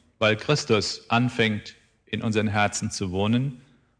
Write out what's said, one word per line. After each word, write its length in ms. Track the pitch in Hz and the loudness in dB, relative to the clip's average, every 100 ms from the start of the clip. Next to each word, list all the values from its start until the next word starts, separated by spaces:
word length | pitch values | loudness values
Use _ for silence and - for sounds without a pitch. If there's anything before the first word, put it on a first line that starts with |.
| _ - | _ 0
weil 160 | 107 107 | 0 2
Christus 720 | - 147 - 107 98 - - | 0 0 2 2 0 -8 0
anfängt, 680 | 117 123 - 110 104 - - _ _ - | 0 2 0 0 0 -8 -20 _ _ -10
in 160 | 107 | -6
unseren 260 | 113 107 107 | -2 0 0
Herzen 420 | 104 101 - 107 | 2 0 0 -6
zu 220 | - 98 | -6 -4
wohnen, 480 | 92 104 120 139 - _ _ _ | -2 0 0 0 -8 _ _ _